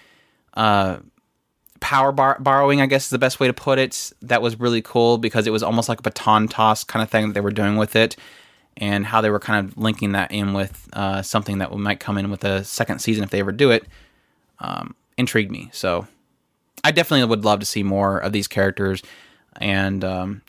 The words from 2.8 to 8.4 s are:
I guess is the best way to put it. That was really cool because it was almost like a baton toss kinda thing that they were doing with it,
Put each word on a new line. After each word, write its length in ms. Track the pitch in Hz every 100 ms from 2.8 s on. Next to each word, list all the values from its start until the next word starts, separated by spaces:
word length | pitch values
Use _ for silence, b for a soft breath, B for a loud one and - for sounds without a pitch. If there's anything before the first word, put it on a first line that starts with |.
I 60 | 135
guess 180 | 135
is 60 | -
the 80 | 131
best 200 | 127 -
way 80 | 131
to 60 |
put 260 | 123 - 135
it. 340 | 131 - - -
That 200 | 117 120
was 160 | 117 113
really 240 | 120 117
cool 360 | 110 120 117 117
because 280 | 113 113 110
it 40 |
was 120 | 110
almost 260 | 98 117 117
like 120 | 117
a 20 |
baton 460 | 107 - - 107 107
toss 340 | - 110 110
kinda 240 | - 113 110
thing 220 | 113 107
that 60 |
they 60 | 101
were 120 | 101
doing 240 | 104 101 107
with 180 | 104
it, 220 | 110 110 - B B